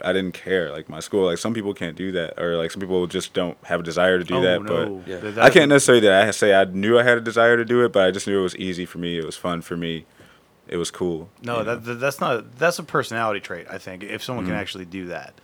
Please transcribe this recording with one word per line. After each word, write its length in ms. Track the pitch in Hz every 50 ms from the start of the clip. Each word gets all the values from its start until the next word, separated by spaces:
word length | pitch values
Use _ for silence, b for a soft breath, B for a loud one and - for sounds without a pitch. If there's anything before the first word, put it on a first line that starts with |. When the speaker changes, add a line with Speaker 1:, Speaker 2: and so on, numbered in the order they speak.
| -
Speaker 1:
I 100 | 90 92
didn't 200 | 95 95 92 87
care, 380 | - - 92 92 92 85 73
like, 180 | 73 78 78 -
my 120 | 76 80
school. 260 | 82 - - 101 95
Like, 120 | 90 85 85
some 140 | - 107 117
people 220 | 113 101 101 101
can't 220 | - 90 85 78
do 160 | - 92 95 92
that, 260 | 90 85 78 - -
or, 160 | 85 85 85
like, 140 | 85 82 82
some 100 | - 98
people 260 | 95 90 92 92 90
just 260 | 85 80 92 87 - -
don't 220 | 95 90 87 - - -
have 160 | - 87 87
a 20 | 85
desire 360 | 82 80 85 90 92 92 92
to 60 | 87
do 120 | 80 -
Speaker 2:
Oh, 40 | - 90
Speaker 1:
that, 200 | 90 90 87 101
Speaker 2:
no. 340 | 104 87 85 82 - 98 95 90
Speaker 1:
but 60 | 87
Speaker 3:
Yeah. 60 | 92 87
Speaker 2:
That, 80 | 85 107 101 113
Speaker 1:
I 100 | 131 135
Speaker 2:
that 40 | 127
Speaker 1:
can't 160 | 180 151 143
necessarily 320 | 147 139 131 - 131 120 107
that 220 | 104 95 95 107 107
I 20 |
say 240 | 98 - 120 107 98
I 100 | 95 98
knew 340 | 95 90 95 98 107 117 120
I 40 | 120
had 160 | 123 120 120
a 20 |
desire 360 | 113 113 107 117 117 117 120
to 80 | 117 117
do 180 | 117 120 120 120
it, 80 | 117 -
but 140 | 101 95
I 40 | 92
just 160 | 92 98 -
knew 120 | 104 101 98
it 40 | 95
was 140 | 90 -
easy 300 | - 95 95 92 85 90
for 120 | 85 - 85
me. 200 | 87 87 85 85
It 60 | 80
was 120 | 78 80
fun 260 | - - 90 87 85 82
for 140 | - 87
me. 280 | 85 85 82 82 80 76 _ b b b b b b b b b _ _ -
It 80 | -
was 160 | 87 85 - -
cool, 360 | - 92 90 85 78 82 95 _ _ -
Speaker 2:
No, 160 | 117 120 117
Speaker 1:
you 60 | 107
Speaker 2:
that, 160 | 104 120 117
Speaker 1:
know? 0 |
Speaker 2:
that, 140 | 113 117 123
that's 240 | 117 127 143 139 -
not, 360 | 185 156 131 113 110 113 -
that's 220 | - 160 170 170 -
a 60 | 170
personality 560 | - - 156 123 - 113 113 117 110 104 98
trait, 260 | - - 95 85 82 -
I 80 | 80 95
think, 260 | - 98 92 90 98
if 180 | 101 107 110 -
someone 220 | - 127 120 95
Speaker 1:
Mm-hmm. 80 | 92 90
Speaker 2:
can 80 | 104
actually 240 | 101 - - 95 92
do 220 | 85 87 98 90 87
that. 260 | 85 78 69 - - _